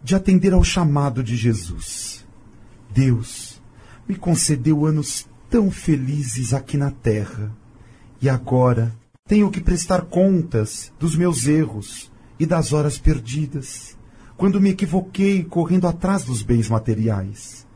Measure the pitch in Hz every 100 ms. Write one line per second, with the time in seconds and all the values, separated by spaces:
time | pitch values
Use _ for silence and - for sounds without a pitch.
0 | - 190 190 185 190 185 175 - 139 143
1 | 143 120 117 120 117 110 87 - - -
2 | - - - - - - - - - 107
3 | 135 117 - - - - - - - -
4 | - 196 175 160 - 147 123 151 151 156
5 | 143 - - - - 240 196 - - 147
6 | 131 147 131 113 120 131 - 143 143 139
7 | 117 107 104 - 104 107 - - - -
8 | - - 131 127 - 127 127 117 113 113
9 | _ _ _ 208 202 - - 175 - 185
10 | 180 175 190 185 - 117 107 - - -
11 | 170 156 180 143 127 151 143 107 98 -
12 | - - - - 156 165 - 151 147 147
13 | 165 147 113 139 147 147 127 - - -
14 | - - - - 196 196 196 185 185 180
15 | 185 - 196 196 170 175 165 180 180 170
16 | 180 196 123 120 104 120 107 113 110 107
17 | 110 101 95 104 - - -